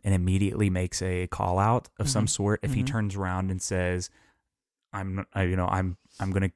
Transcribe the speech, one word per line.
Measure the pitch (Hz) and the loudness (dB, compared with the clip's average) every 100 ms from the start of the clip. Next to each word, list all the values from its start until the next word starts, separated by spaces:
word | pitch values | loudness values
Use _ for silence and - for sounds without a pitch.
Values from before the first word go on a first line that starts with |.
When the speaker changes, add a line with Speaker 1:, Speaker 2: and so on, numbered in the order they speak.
Speaker 1:
and | 98 | 0
immediately | 95 90 95 98 107 101 | 2 4 2 2 2 2
makes | 92 90 - | 2 -2 -4
a | 92 90 90 | -4 -4 -4
call | - 95 92 | -2 0 2
out | 104 120 - - | 4 2 -2 -4
of | 143 | -2
some | 120 | 0
Speaker 2:
Mm-hmm. | 101 | 0
Speaker 1:
sort, | - 101 110 | 0 0 0
if | 143 | 0
he | 127 | 0
Speaker 2:
Mm-hmm. | 127 | 0
Speaker 1:
turns | 117 104 98 | 0 -2 -2
around | 92 92 95 | -2 -2 -2
and | 92 | -4
says, | - 92 90 90 - _ _ _ _ _ _ _ - | -2 0 0 -2 -4 _ _ _ _ _ _ _ -12
"I'm, | 101 95 95 - | -8 -6 -6 -4
uh, | 98 | 0
you | 90 92 | 2 2
know, | 90 | 2
I'm, | 95 92 90 _ - | 0 0 -4 _ -8
I'm | 95 | -2
gonna | 95 95 | 0 0